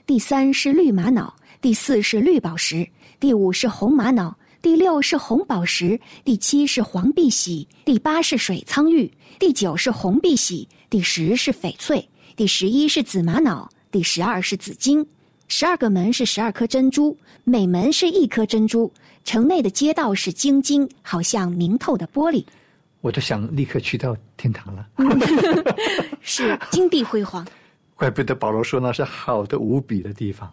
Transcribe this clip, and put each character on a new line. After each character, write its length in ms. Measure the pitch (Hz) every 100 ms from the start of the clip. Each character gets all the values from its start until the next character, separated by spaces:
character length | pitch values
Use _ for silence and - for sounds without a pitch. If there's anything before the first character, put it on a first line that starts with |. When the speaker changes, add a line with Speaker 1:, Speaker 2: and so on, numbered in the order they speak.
| -
Speaker 1:
第 120 | 262
三 340 | - 277 269
是 200 | 269 285
绿 180 | 294 330
玛 180 | 196 180
瑙， 240 | 247 - - _ _
第 140 | 262
四 260 | 214 - 247
是 200 | 202 214
绿 180 | 269 320
宝 180 | - 165
石， 320 | - 160 175 _ - _
第 160 | 277
五 180 | 226 190
是 160 | 180 240
红 260 | - 208
玛 180 | 285 220
瑙， 240 | 247 170 - _ _
第 140 | 339 330
六 260 | 370 311
是 140 | 277 294
红 280 | - 240 392
宝 180 | 220
石， 360 | 175 - 175 220 - -
第 120 | - 214
七 300 | - 285 285
是 160 | -
黄 280 | 214 180 202
碧 160 | 330 311
玺， 380 | - - 165 - _
第 140 | - 240
八 240 | 311 311
是 160 | 320 254
水 240 | - 180 -
苍 240 | - 311
玉， 220 | 330 214 - _ -
第 140 | 381
九 240 | 262 190 160
是 140 | -
红 280 | 226 190 226
碧 160 | 359 277
玺， 320 | - 170 - _ _
第 140 | 214
十 320 | 170 - 160
是 180 | 247 -
翡 220 | - 185 -
翠， 320 | - 302 - _ - -
第 100 | 202
十 220 | - 190
一 180 | 254 294
是 160 | 294
紫 200 | 247 190
玛 180 | 170 202
瑙， 280 | 302 160 - _ _
第 120 | 202
十 200 | 170 -
二 180 | 185 185
是 160 | 185 190
紫 180 | -
金。 300 | - 262 294 302 _ _ _ -
十 140 | - 311
二 100 | 349
个 120 | 233
门 220 | 190 185
是 120 | 247
十 160 | 247 -
二 120 | 226
颗 120 | 196
珍 240 | 233 262 262
珠， 300 | 262 294 294 _ -
每 240 | - 247 190
门 260 | 180 220
是 160 | 311 359
一 160 | 370
颗 220 | 269 - 214
珍 220 | 220 220
珠。 240 | 233 226 - _ _
城 240 | - 220 247
内 120 | 359
的 80 | 220
街 240 | - 294
道 220 | 311 277
是 180 | 196 -
晶 300 | - 285 277
晶， 260 | 269 285 269 -
好 180 | - 180
像 300 | 170 220 180
明 260 | 175 170 226
透 220 | - 240
的 80 | 165
玻 240 | - 320
璃。 140 | 285 - _ _ _ _ _
Speaker 2:
我 100 | -
都 100 | 127
想 340 | - 110 110 151
立 80 |
刻 160 | 139 131
去 180 | - 123
到 180 | 131 113 - -
天 160 | 127
堂 200 | 107 -
了。 160 | 95 - - 269 269 233 302 339
Speaker 1:
<laughs> 680 | - 294 - 440 339 - -
是， 340 | - - 240 196 -
金 180 | - 359
碧 140 | 311
辉 220 | 226 214
煌。 200 | 202 185 170 - _ _ _ -
Speaker 2:
怪 120 | 135
不 140 | 117
得 100 | 123
保 180 | 123 107
罗 120 | 110
说 160 | 113 131
那 140 | 127
是 100 | 120
好 420 | 135 - - 113
的 140 | 104 143
无 220 | 110 131
比 200 | 131 104
的 120 | 101
地 180 | 101 107
方。 180 | 98 90